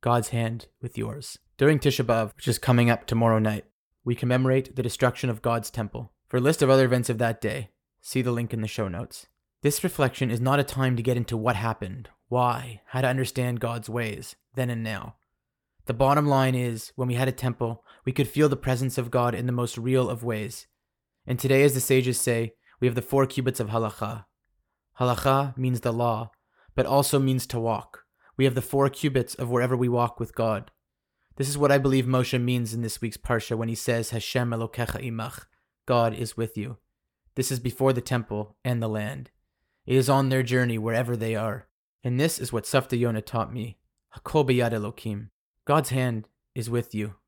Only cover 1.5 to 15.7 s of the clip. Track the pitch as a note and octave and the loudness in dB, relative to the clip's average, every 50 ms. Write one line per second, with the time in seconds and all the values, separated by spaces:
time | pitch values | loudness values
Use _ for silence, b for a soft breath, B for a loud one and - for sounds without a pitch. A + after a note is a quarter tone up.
1.5 | _ _ C3+ D3 D#3 C#3+ - D3 C3 - - A2 A#2+ A2+ A2 G#2 - _ - - | _ _ 4 4 4 6 4 2 2 2 0 0 2 0 0 -2 -6 _ -2 -2
2.5 | A2+ - - - B2 A#2+ A#2+ A#2+ A#2 A#2 - - B2 A2+ A#2 A#2 A2+ A2 G#2+ G#2+ | -2 -2 4 4 6 6 6 6 4 2 0 -2 0 2 4 4 4 4 4 2
3.5 | G#2+ G#2 - _ _ _ _ _ _ _ _ B2 A#2+ - - B2 B2 B2+ C3 C3 | 0 -2 -6 _ _ _ _ _ _ _ _ -4 -4 -2 0 0 2 2 4 4
4.5 | C3 C3+ C3 C3 - C3 B2 A#2 - - - B2+ A#2+ - - B2+ A#2 G#2+ - B2 | 2 2 0 -2 -6 -4 -4 -4 -2 2 2 2 2 0 -2 -4 -4 -2 -2 0
5.5 | A#2 A#2 A2 - _ - A2+ G#2 - - A#2+ - _ _ _ _ - B2+ B2 C#3 | 0 0 -2 -6 _ -6 -6 -6 -6 -10 -12 -12 _ _ _ _ -2 2 4 4
6.5 | D#3+ - D3 C3 C3+ C3+ C3 B2 B2 B2+ A#2+ - B2 A2 A#2+ A#2 A#2 - - G#2+ | 4 4 6 6 6 6 6 6 4 2 2 0 0 0 0 0 0 -2 -4 -4
7.5 | D#2+ D2 G2 - _ _ _ _ _ _ _ - - C3 B2+ B2 A#2+ A#2 A#2+ G#2+ | -4 -4 -8 -10 _ _ _ _ _ _ _ -4 -2 -2 0 0 0 -2 -4 -4
8.5 | - A2+ G#2+ G#2+ - - A2 F#2+ F2+ E2 - - - - - _ _ _ _ _ | -4 -4 -4 -4 -4 -4 -4 -4 -4 -8 -10 -10 -14 -20 -20 _ _ _ _ _
9.5 | _ _ - C#3+ D3 - - F3+ - - D3 B2+ - - C3+ B2 A2+ A#2 A#2+ B2+ | _ _ 0 0 0 2 -2 -4 0 0 0 0 0 0 -2 -2 0 0 0 2
10.5 | C3+ C#3+ C#3 - - C3 C3+ C3 B2+ A#2 A2+ B2+ B2+ A#2 A#2+ - B2 A2+ A2 A#2+ | 2 2 0 -2 -2 -2 0 0 0 0 0 0 0 0 -2 -4 -4 -2 0 -2
11.5 | A#2+ G2+ G#2+ A2+ A2+ - - F#2+ F#2+ - A2 - _ _ _ _ B2 B2 B2 B2 | -2 0 -2 -4 -4 -4 -6 -10 -10 -12 -14 -16 _ _ _ _ 0 0 2 2
12.5 | A#2+ A#2+ B2+ B2 A#2 G2+ _ _ - B2+ B2+ B2+ B2+ C3 C3 B2 - - B2 B2 | 0 -2 -6 -12 -16 -18 _ _ -4 -2 0 0 0 0 -2 -4 -2 -4 -2 -2
13.5 | B2 A#2+ - A#2 A#2 A#2 A2 - A2 A#2+ A#2 A2 G#2+ - - - - _ _ _ | -2 -4 -4 -4 -6 -6 -8 -6 -6 -4 -4 -6 -6 -10 -14 -16 -18 _ _ _
14.5 | _ - B2+ B2 A#2+ A2+ A2+ A2 G#2+ G2 - - - _ _ _ _ _ _ _ | _ -4 -2 -2 -2 -4 -4 -6 -6 -8 -8 -12 -16 _ _ _ _ _ _ _
15.5 | _ _ _ _ | _ _ _ _